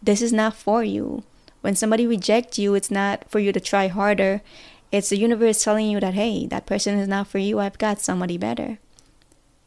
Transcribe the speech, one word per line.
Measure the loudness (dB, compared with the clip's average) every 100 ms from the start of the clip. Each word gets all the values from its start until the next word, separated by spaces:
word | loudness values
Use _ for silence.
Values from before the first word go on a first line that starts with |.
this | 0 2
is | 2
not | 2 0
for | -2 0 0
you. | 0 -2 -4 -8 -12 _ -20 -6
When | -4
somebody | 0 2 2 2
rejects | 0 2 2 2 -2
you, | 0
it's | 0 0
not | -2 -2 -2 -2
for | 0
you | 0
to | 0
try | 0 0 0
harder. | 0 2 2 2 0 -6 -20 -20 -20 _
It's | -2 0
the | 0
universe | 2 4 2 2
telling | 2 2 0
you | 0
that, | 0
"Hey, | 0 -2 -2 -4
that | -6 -4
person | -2 0 0
is | 0
not | -2 -4
for | -2
you. | -2 -2
I've | -2 -2
got | -2 -2
somebody | -4 -4 -4 -4
better." | -4 -4 -6 -10 _ -20 _ _ _ _ _ _